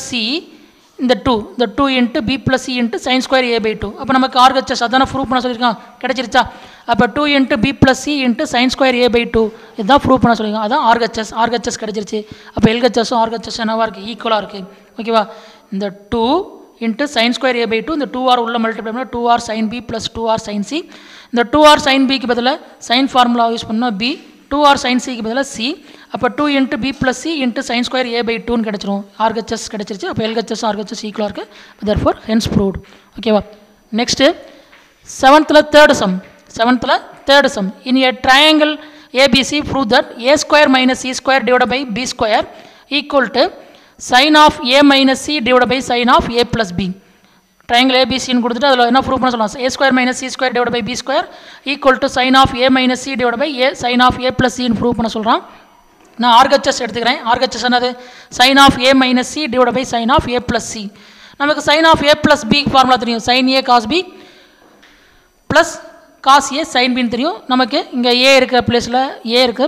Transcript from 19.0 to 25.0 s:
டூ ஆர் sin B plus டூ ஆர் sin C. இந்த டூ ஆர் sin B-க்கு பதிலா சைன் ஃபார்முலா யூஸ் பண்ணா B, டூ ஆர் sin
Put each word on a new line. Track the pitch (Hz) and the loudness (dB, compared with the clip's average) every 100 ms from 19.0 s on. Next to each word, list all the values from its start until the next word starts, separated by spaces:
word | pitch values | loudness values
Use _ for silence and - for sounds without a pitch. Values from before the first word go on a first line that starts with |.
| 262 240 | -8 -4
டூ | 240 233 | 0 0
ஆர் | 233 | -2
sin | 220 220 240 | -4 -4 -6
B | 226 | -10
plus | 233 - 233 | -10 -10 -6
டூ | 226 | -4
ஆர் | 220 220 | -4 -4
sin | 208 196 | -8 -6
C. | 302 - - - - - | -8 -10 -18 -20 -20 -6
இந்த | 240 240 | -2 0
டூ | 294 302 | 4 6
ஆர் | 302 294 | 6 4
sin | 269 262 | 2 2
B-க்கு | 269 240 | 0 -2
பதிலா | 240 240 311 - - - | -2 0 -2 -8 -20 -4
சைன் | 240 277 | 0 2
ஃபார்முலா | 262 240 240 233 226 | 2 2 2 0 -2
யூஸ் | - | -4
பண்ணா | 220 247 190 | -4 -2 -4
B, | 240 339 - - _ | -4 -6 -12 -20 _
டூ | 277 285 | 2 4
ஆர் | 277 262 | 2 0
sin | 247 | -2